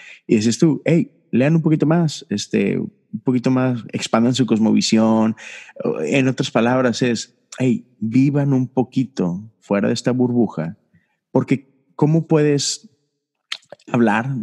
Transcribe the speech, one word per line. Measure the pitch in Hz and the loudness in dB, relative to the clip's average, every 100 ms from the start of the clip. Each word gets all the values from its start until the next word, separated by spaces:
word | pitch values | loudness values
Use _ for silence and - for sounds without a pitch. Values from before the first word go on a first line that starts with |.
| - - - | -20 -20 -2
Y | 113 | 0
dices | 110 110 | 2 2
tú, | 165 131 - | 2 2 2
hey, | 165 - _ _ | 0 0 _ _
lean | 117 135 165 | 0 2 2
un | |
poquito | 156 156 | 2 0
más, | 147 165 165 - - | 2 2 0 -4 -8
este, | 101 - 107 101 92 | -8 -4 -2 0 -2
un | 82 - _ 110 | -6 -12 _ -8
poquito | - 127 127 | -2 -2 0
más, | 131 127 120 104 | 0 0 -2 -6
expandan | 104 - 117 117 | -10 -2 0 2
su | 123 113 | 2 2
cosmovisión. | 110 110 107 - 110 110 110 110 107 - - - - - - | 2 2 2 2 2 2 2 0 -2 -10 -20 -20 -8 -6 -4
En | 78 135 131 | -2 0 0
otras | 127 123 | -2 -4
palabras | 123 117 127 127 110 | 0 0 2 0 0
es, | 127 113 - _ _ - | -2 -2 -6 _ _ -4
hey, | 127 113 - _ | -2 -2 -4 _
vivan | 110 117 139 143 143 | -2 2 2 2 0
un | 131 127 | 0 0
poquito | - 120 - 120 - 92 90 110 - | -2 -2 -2 -4 -4 -4 -4 -10 -20
fuera | - 101 110 | -4 -2 0
de | |
esta | 117 - | -2 -2
burbuja, | 123 123 120 107 - 80 101 _ _ _ _ _ | 0 0 0 0 -2 -10 -10 _ _ _ _ _
porque | 135 131 135 - _ _ - | -2 0 -2 -4 _ _ -2
¿cómo | 147 160 160 | 0 2 2
puedes | 160 151 143 - - - _ _ _ _ _ _ - _ - - | 2 2 0 -2 -8 -14 _ _ _ _ _ _ -18 _ -20 -4
hablar, | 123 113 107 127 131 | 0 2 2 -2 -4